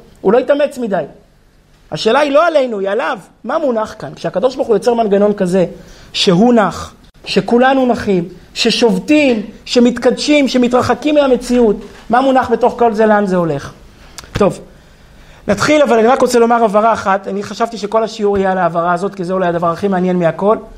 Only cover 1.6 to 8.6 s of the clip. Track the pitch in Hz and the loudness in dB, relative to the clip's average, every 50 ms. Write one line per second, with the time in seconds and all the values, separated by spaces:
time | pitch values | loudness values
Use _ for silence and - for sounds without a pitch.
1.6 | _ _ _ _ _ - 156 156 - 214 233 277 302 285 277 294 339 339 320 285 | _ _ _ _ _ -12 -8 -4 -2 0 2 2 2 2 2 2 2 2 2 0
2.6 | 262 247 220 196 190 196 202 233 302 311 262 196 - - _ _ - 220 285 339 | 0 -2 -4 -4 -4 -4 -4 -4 -4 -4 -6 -8 -10 -18 _ _ -8 -6 -4 -4
3.6 | 320 262 233 220 214 214 - - 156 139 156 - - 165 - 185 247 262 254 277 | -2 -2 -2 -2 -4 -6 -8 -12 -14 -16 -12 -8 -8 -6 -2 -2 -2 -2 -2 -2
4.6 | - - 214 196 - 247 233 233 226 202 202 196 202 208 202 208 190 175 180 190 | -2 0 0 0 2 0 0 0 0 2 2 2 2 2 2 0 -2 0 0 0
5.6 | 170 190 - - - - - - - - - - - 202 170 170 226 247 240 226 | 0 -2 -4 -10 -20 -20 -20 -20 -18 -10 -6 -4 -2 0 2 2 4 4 4 4
6.6 | 196 170 - - - - - - - - _ - - - - 196 190 - 233 240 | 2 0 -2 -6 -12 -14 -16 -20 -20 -20 _ -18 -10 -6 -4 -2 0 2 2 2
7.6 | 254 262 269 262 254 240 226 - - 202 190 175 170 - - - - - - - | 4 4 2 2 2 0 -2 -2 -2 -2 -2 -2 -2 -4 -10 -18 -20 -14 -8 -4